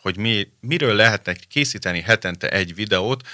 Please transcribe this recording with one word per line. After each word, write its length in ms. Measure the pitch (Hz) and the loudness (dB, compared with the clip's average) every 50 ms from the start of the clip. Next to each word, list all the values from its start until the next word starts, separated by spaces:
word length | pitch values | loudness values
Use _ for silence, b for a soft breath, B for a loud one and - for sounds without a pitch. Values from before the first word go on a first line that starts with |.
hogy 160 | - 95 87 | -6 -6 -4
mi, 300 | 101 107 117 113 104 101 - _ _ | -2 -2 0 0 0 -2 -4 _ _
miről 360 | - 120 160 170 151 120 107 | -6 -4 -2 0 2 2 4
lehetne 380 | 104 110 113 107 98 - 90 90 | 6 6 4 4 2 -2 -6 -8
készíteni 680 | - - - - 147 143 - - - - 92 87 85 | -8 -10 -6 -2 -2 -2 -2 -4 -4 -4 -4 -4 -2
hetente 480 | 82 110 113 - - 92 87 87 - - | 2 2 2 2 2 -2 -6 -4 -4 -2
egy 260 | - 98 92 87 82 | 0 -2 -2 -2 -4
videót, 520 | 95 107 104 101 92 95 117 131 127 B B | -8 -2 0 0 2 2 0 -2 -4 B B